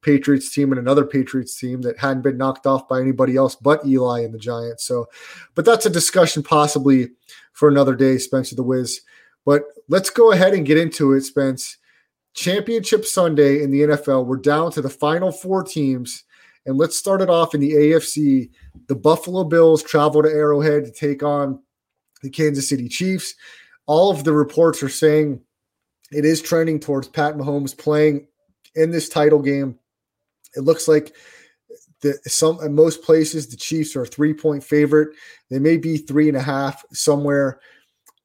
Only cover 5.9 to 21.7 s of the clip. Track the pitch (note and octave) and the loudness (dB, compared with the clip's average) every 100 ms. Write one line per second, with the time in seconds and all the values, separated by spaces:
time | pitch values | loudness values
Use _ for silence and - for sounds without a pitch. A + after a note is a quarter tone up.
5.9 | E3+ - F#3 E3 D3+ - D#3 D3 D3+ C#3 | -2 -2 2 2 0 0 0 2 0 2
6.9 | C3 B2 _ _ - _ - D3 C#3+ C3+ | 2 0 _ _ -20 _ 2 2 4 2
7.9 | B2 C3 C3 - C3 C3 A#2+ B2 B2+ A#2+ | 2 2 0 -2 -4 -4 -6 -4 -4 -4
8.9 | - _ _ _ _ - D3 - - - | -10 _ _ _ _ 0 0 -2 -18 -4
9.9 | F3 F#3+ - A3+ F#3 F#3 F#3+ C#3+ D#3 E3 | -4 -2 4 6 6 2 2 2 2 2
10.9 | - C#3+ C3+ C3+ D3 C3+ B2+ - - _ | 0 2 2 0 -2 -2 -4 -12 -16 _
11.9 | _ _ _ _ - F3 G3+ G3+ A3+ F#3+ | _ _ _ _ -10 -4 -4 -2 -4 0
12.9 | G#3+ - - F3 D3 C#3+ C#3+ C#3 C#3 D3 | -2 0 -2 0 4 4 2 0 0 2
13.9 | D3 C#3+ C3 B2 C3+ C#3+ D3+ E3+ D#3 C3+ | 0 0 -2 0 -2 0 0 -2 -4 -8
14.9 | - D3 E3+ F#3 F#3 F#3 F#3+ F#3 D#3+ C3+ | -4 -2 -2 -4 -6 -4 -4 -4 -4 -2
15.9 | B2+ A#2+ - _ _ _ _ C3 C3+ D#3+ | -2 -6 -14 _ _ _ _ -6 -2 -2
16.9 | - G3+ F#3+ F#3 E3+ D#3+ D3+ C#3+ D3 D3+ | -2 -2 0 2 2 2 0 2 4 4
17.9 | D#3+ D#3 D3+ D3 C3+ B2 _ - - - | 4 0 -2 0 0 -2 _ -20 -20 -8
18.9 | C3 D#3 E3 F3+ F#3 E3 E3 E3 D#3 - | -2 2 0 -2 -6 0 4 6 4 2
19.9 | D#3 D3 D3+ D3+ D3+ D3+ D3 D3+ D3 B2+ | 0 2 4 2 2 0 2 2 0 -2
20.9 | - D3 C#3 D3 C#3+ C#3 C3 _ | -8 -6 -4 -2 -2 -4 -8 _